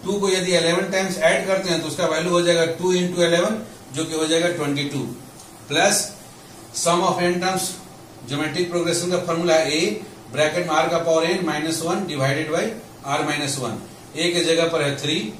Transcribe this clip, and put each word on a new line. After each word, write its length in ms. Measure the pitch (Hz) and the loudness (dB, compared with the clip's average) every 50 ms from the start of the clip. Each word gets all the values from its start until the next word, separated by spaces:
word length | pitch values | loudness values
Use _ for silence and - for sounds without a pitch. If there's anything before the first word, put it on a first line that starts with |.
| - | -2
टू 140 | 185 202 202 | -2 -2 0
को 80 | 190 196 | 2 2
यदि 280 | 190 185 175 180 180 | 2 2 2 2 2
इलेवन 340 | 165 160 165 170 190 190 - | 4 4 4 2 2 0 0
टाइम्स 260 | 190 190 190 185 - - | 0 -2 0 -2 -2 2
ऐड 260 | 160 170 180 - - | 2 4 4 2 2
करते 240 | 190 190 190 - 180 | 0 0 0 0 0
हैं 100 | 170 156 | -2 -2
तो 60 | 151 156 | -2 -4
उसका 180 | - - 175 156 | -2 0 0 0
वैल्यू 240 | 156 160 170 180 | 0 0 0 2
हो 80 | 175 175 | 2 4
जाएगा 220 | 175 170 170 170 165 165 165 | 4 4 4 4 2 0 0
टू 180 | - 180 185 180 | 0 0 2 2
into 280 | 180 180 175 - 175 | 2 2 0 2 2
इलेवन, 400 | 175 165 170 - - 214 - - - - - - - - 127 | 2 4 4 2 2 2 0 -4 -6 -12 -16 -18 -18 -10 -6
जो 100 | 151 160 | -6 -4
कि 100 | 156 160 | -4 -2
हो 120 | 156 156 | -2 0
जाएगा 220 | 156 165 165 175 175 - | 2 2 2 2 2 0
ट्वेंटी 340 | 147 147 143 139 139 139 - | -2 -2 -2 -2 -2 -4 -4
टू, 100 | - 131 117 - - - - - - - - - - - - - | -4 -4 -6 -6 -8 -12 -14 -18 -20 -20 -20 -20 -20 -20 -10 -2
प्लस 340 | 143 160 185 202 202 - - - - - - - - - - - - - - - - | 2 4 4 4 4 2 -2 -4 -10 -16 -18 -20 -20 -20 -20 -20 -20 -20 -18 -12 -8
sum 260 | - - 170 170 175 190 | 0 2 4 4 4 4
of 180 | 180 - 180 | 2 2 2
n 160 | 175 175 180 175 | 2 2 2 2
terms, 280 | 185 185 190 - - - - - - - - - - - - - - 113 | 0 0 0 0 -2 -4 -6 -10 -14 -18 -20 -20 -20 -20 -20 -18 -10 -6
ज्योमेट्रिक 420 | 143 143 156 151 143 180 175 170 | -4 -2 -2 -2 0 -2 -2 0
प्रोग्रेशन 400 | 170 175 165 170 165 - 175 180 | 0 0 0 2 0 0 0 0
का 80 | 180 170 - | 0 0 0
फॉर्मूला 280 | 170 165 170 175 170 156 | 0 -2 0 4 4 4
है 160 | 160 156 143 151 | 4 4 4 2
ए, 280 | 156 175 208 208 - - - - - - - | 2 2 0 0 -4 -8 -12 -16 -18 -16 -8
ब्रैकेट 340 | 117 139 156 151 160 180 170 | 0 0 0 2 2 -2 -2
में 80 | 160 151 | 2 2
आर 140 | 160 165 170 | 2 2 2
का 100 | 170 160 | 0 0
पावर 260 | - 165 160 160 165 | 2 4 4 4 4
n 180 | 170 185 190 175 | 2 0 0 0
minus 340 | 160 151 151 151 160 160 - 165 | -2 -2 -2 -2 -2 -2 -2 -2
one 160 | 165 180 202 - - | -2 -2 -2 -2 -4
divided 420 | 151 139 135 139 139 151 156 151 | -2 0 0 0 0 0 -2 -2
by 140 | 156 170 208 226 226 - - - - - - 139 | -2 0 -2 -2 -4 -8 -14 -18 -20 -14 -6 -4
r 100 | 143 151 151 151 | -2 -2 0 -2
minus 260 | 147 143 143 135 135 135 | -2 -2 -2 -4 -4 -4
one। 160 | 123 113 107 98 - - - - - - - | -4 -6 -6 -8 -10 -14 -18 -20 -20 -10 -4
ए 140 | 147 170 175 | -2 0 0
के 120 | 175 175 165 | 2 2 2
जगह 240 | 165 165 165 165 165 | 4 4 4 2 2
पर 140 | 165 160 | 2 0
है 140 | 147 139 135 | 0 0 -2
थ्री 200 | - - 143 156 180 214 - - | -2 -2 -2 -2 -2 -2 -6 -10